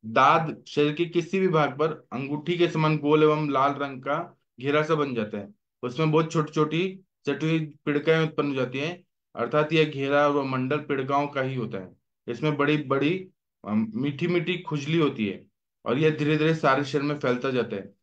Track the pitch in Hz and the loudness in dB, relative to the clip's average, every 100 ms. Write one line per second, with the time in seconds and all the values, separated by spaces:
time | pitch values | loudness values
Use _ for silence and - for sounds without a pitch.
0 | 110 117 135 165 160 117 - - 147 151 | -2 4 6 4 2 -6 -6 0 0 0
1 | 170 175 160 196 185 160 143 135 160 156 | -2 -2 -2 0 2 2 2 0 -2 -2
2 | _ 117 139 147 156 175 170 165 156 156 | _ -8 -6 -6 -4 0 2 2 2 2
3 | 147 156 151 151 151 139 143 135 139 131 | 4 6 6 4 0 2 2 0 -6 -8
4 | 135 151 185 _ _ - 131 147 156 156 | -4 -4 -6 _ _ -8 0 0 2 0
5 | 139 117 107 107 98 - _ _ 123 127 | 0 -2 -4 -6 -10 -16 _ _ -8 -2
6 | 160 156 160 160 151 160 151 160 190 190 | 2 2 2 0 -2 0 0 0 -4 -6
7 | _ _ - 139 156 160 151 - - 147 | _ _ -6 -2 0 -2 -2 -8 -2 -2
8 | 147 160 160 156 143 131 123 131 151 185 | 2 2 2 -2 -2 -2 -4 -4 -6 -8
9 | _ _ _ - 120 151 151 160 151 135 | _ _ _ -6 -2 0 2 2 2 0
10 | 139 143 147 143 135 131 127 151 143 143 | 0 4 4 2 0 -2 -2 -2 -2 -4
11 | 131 139 147 139 131 131 107 107 90 _ | 0 0 0 -2 -4 -4 -6 -8 -12 _
12 | _ _ - 117 151 143 143 151 135 139 | _ _ -10 -2 -2 0 2 2 0 0
13 | 143 185 185 _ _ _ - 107 110 110 | 0 -2 -6 _ _ _ -2 -2 0 -2
14 | 143 139 175 175 165 180 - 147 135 165 | -4 -2 -2 0 -2 -6 -4 -6 -2 2
15 | 147 117 101 90 - _ _ _ 110 123 | 0 0 -4 -4 -14 _ _ _ -4 2
16 | 156 156 147 156 156 160 147 135 143 151 | 2 2 0 2 2 2 2 2 2 -2
17 | 147 147 135 123 135 127 107 104 92 _ | -2 -2 0 0 0 -2 -2 -6 -10 _